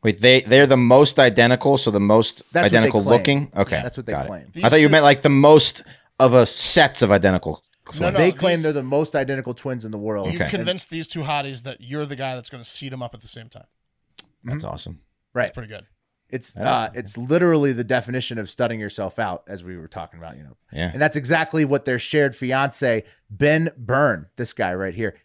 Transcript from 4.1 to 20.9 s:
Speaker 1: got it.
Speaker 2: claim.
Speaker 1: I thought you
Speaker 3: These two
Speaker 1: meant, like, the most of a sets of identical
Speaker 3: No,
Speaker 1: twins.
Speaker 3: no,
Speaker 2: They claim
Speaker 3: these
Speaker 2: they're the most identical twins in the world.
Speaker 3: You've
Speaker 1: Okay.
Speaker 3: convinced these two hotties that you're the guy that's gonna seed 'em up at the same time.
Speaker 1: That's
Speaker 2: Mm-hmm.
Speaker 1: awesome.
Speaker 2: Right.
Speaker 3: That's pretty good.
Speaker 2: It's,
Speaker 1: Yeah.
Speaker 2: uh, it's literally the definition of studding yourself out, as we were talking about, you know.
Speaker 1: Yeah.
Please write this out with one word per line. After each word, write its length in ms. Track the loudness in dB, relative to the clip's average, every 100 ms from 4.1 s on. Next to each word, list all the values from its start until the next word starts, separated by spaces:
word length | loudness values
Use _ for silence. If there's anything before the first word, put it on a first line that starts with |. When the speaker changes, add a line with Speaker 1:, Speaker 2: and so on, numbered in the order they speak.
Speaker 1:
got 120 | -8 -8
it. 40 |
Speaker 2:
claim. 220 | -12 -16 -2
Speaker 1:
I 120 | 4
thought 60 | 6
you 60 |
Speaker 3:
These 60 | 6
two 20 |
Speaker 1:
meant, 140 | 6
like, 180 | 6 4
the 80 | 4
most 540 | 4 8 8 6 -2 -12 -20 _ _
of 140 | 4
a 120 | 6 4
sets 540 | 0 0 2 2 2
of 80 | 2
identical 520 | 4 2 0 -4 -12 _ _ -18
Speaker 3:
No, 40 | -6
Speaker 1:
twins. 40 |
Speaker 3:
no, 100 | -4
Speaker 2:
They 200 | 2 0
claim 260 | 2 -2 0
Speaker 3:
these 60 |
Speaker 2:
they're 100 | -2
the 100 | -4
most 320 | -4 -4 -2 -4
identical 380 | -4 -6 -8 -10
twins 300 | -10 -10 -10
in 60 |
the 60 | -10
world. 320 | -6 -6 -6
Speaker 3:
You've 80 | -4
Speaker 1:
Okay. 100 | -4
Speaker 3:
convinced 380 | -4 -6 -8 -10
these 160 | -12 -10
two 140 | -10
hotties 420 | -6 -6 -6 -12
that 180 | -16 -18
you're 240 | -12 -10 -10
the 80 | -10
guy 200 | -10 -10
that's 140 | -14
gonna 140 | -20
seed 300 | -18 -16 -14
'em 80 | -12
up 100 | -14 -16
at 60 |
the 60 | -20
same 220 | -20 -20
time. 160 | -20 _ _ _ _ _ -20 -20 _
Speaker 1:
That's 200 | -12 -10
Speaker 2:
Mm-hmm. 100 | -10
Speaker 1:
awesome. 280 | -12 -14 -18 _ _ _
Speaker 2:
Right. 100 | -6 -6
Speaker 3:
That's 80 | -8
pretty 140 | -16
good. 160 | -18 _ _ _ _ _
Speaker 2:
It's, 240 | -14 -12 -8
Speaker 1:
Yeah. 160 | -4
Speaker 2:
uh, 160 | -4 -4 -10
it's 220 | -12 -12
literally 560 | -2 0 2 2 0
the 100 | -2
definition 540 | -4 -4 -4 -8 -8 -10
of 100 | -12
studding 300 | -6 -6 -4
yourself 400 | -10 -8 -10 -6
out, 240 | -8 -8 _
as 160 | -18 -16
we 100 | -18
were 100 | -16
talking 280 | -16 -16 -18
about, 200 | -20 -20
you 60 |
know. 120 | -20 _ _
Speaker 1:
Yeah. 180 | -8 -8